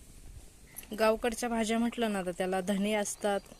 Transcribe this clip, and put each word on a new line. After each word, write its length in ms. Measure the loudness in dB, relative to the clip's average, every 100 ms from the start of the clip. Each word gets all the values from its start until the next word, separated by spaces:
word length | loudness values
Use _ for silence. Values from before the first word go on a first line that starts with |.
| -20 -18 -16 -16 -18 -20 -20 -18 -8 2
गावकडच्या 500 | 4 4 0 -2 0
भाज्या 300 | 0 2 2
म्हटलं 340 | 2 2 0
ना, 100 | 0
तर 100 | -2 -2
त्याला 220 | 0 0
धने 320 | 2 2 2
असतात, 460 | 2 0 -2 0 0 -4 -14